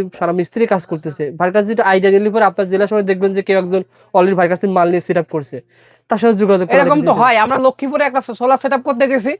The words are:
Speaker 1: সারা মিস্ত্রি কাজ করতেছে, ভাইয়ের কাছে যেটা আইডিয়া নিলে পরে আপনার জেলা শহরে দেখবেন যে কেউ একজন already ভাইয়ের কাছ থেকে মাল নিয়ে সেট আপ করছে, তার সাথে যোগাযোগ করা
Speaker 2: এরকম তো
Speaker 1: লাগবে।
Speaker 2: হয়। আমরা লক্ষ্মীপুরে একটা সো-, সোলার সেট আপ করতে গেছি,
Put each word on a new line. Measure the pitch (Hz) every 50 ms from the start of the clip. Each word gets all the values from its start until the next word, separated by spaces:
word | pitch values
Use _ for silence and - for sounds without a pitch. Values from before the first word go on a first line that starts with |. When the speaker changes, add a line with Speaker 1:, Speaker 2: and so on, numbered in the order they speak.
| 196 185 - -
Speaker 1:
সারা | 180 170
মিস্ত্রি | 175 180 175 - - 233 233
কাজ | 226 208 185 -
করতেছে, | - 175 156 - 165 139 - 151 143
ভাইয়ের | 147 156 175 180 185
কাছে | 214 208 202
যেটা | 226 214 220
আইডিয়া | 190 190 190 185 196 196
নিলে | 196 208 214
পরে | 196 226 220 190
আপনার | 180 - 202 180
জেলা | 190 190 202 196
শহরে | 214 214 202
দেখবেন | 190 196 185 190 196 196
যে | 196
কেউ | 190 - 196 190
একজন | 185 180 185 190 190 - _ _ _ _ -
already | 196 180 190 196
ভাইয়ের | 175 180 165
কাছ | 180 175
থেকে | - 196 185
মাল | 185 175 175
নিয়ে | 175 175
সেট | 160 - 180 175
আপ | 160 -
করছে, | - 156 143 - - 123 - _ _ _ _ _ _ _ _ _
তার | - -
সাথে | 208 233 226 190
যোগাযোগ | 208 196 202 185 180 175
করা | 247 269
Speaker 2:
এরকম | 269 262 294 294
তো | -
Speaker 1:
লাগবে। | 330 240 196
Speaker 2:
হয়। | 233 254 240 220
আমরা | 214 233 269 262
লক্ষ্মীপুরে | 262 262 254 - 269 269 277 294 294
একটা | 277 247 269
সো-, | 254 - 233 -
সোলার | 240 254 269 254
সেট | - 269 269
আপ | 262
করতে | 254 302 269 233 277 262
গেছি, | 269 262 196 254 302 -